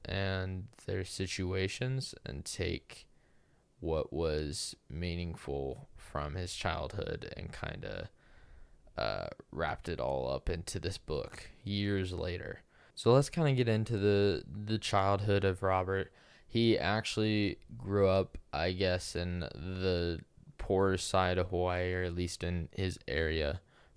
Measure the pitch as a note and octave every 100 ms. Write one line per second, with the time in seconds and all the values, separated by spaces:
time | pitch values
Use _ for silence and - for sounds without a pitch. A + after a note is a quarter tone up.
0 | - G2 F#2+ F#2+ F#2 F#2+ F#2 - - G2
1 | F#2 - F#2+ - F#2 F#2+ F#2+ - B2+ C3
2 | - - - C#2+ - - F2 F2 - -
3 | - _ _ _ _ _ _ _ D#2+ D#2
4 | - D2+ E2 D2+ D2 D2 - - - D#2+
5 | F2 E2+ E2+ - - C#2 C2+ - - -
6 | - C#2+ D2 F2 F2 - F2+ D#2 - -
7 | - - - - - - - - - -
8 | - - - - - - - - - -
9 | A1 G1+ G1+ - - - D#2+ - F2 D2+
10 | B1 C2+ B1+ C2+ - E2+ - - F2 -
11 | - D2 - - - - G2+ G2+ G2+ G2
12 | F#2 F2+ F2 F2 - - - - - -
13 | A#2 C3 C#3 E3+ D3+ B2+ A#2 A2 A2 A2
14 | G#2 G2+ G2+ E2+ - G2+ G#2 A2 - G2+
15 | G2 G2+ G#2 G2+ F#2+ F2+ F#2+ F#2 F#2 F#2+
16 | - - - - - A#2 A#2 G#2 F2+ G#2+
17 | - - G#2+ G#2+ G2+ - - A#2 F#2+ G2+
18 | F#2+ F#2+ F#2 - - C#2+ F2 F#2 F#2+ F2+
19 | - F2 F2 F2 E2 - F2+ F#2 F#2 F2
20 | E2+ E2 - - - - - F#2+ G2 F#2+
21 | - F#2+ F#2 F2+ F2+ F2+ F2+ F2+ F2+ F2+
22 | F2+ F2 F2 - F2 F2 D#2 - F#2 -
23 | - D2 D#2+ D#2+ D2 E2+ - - -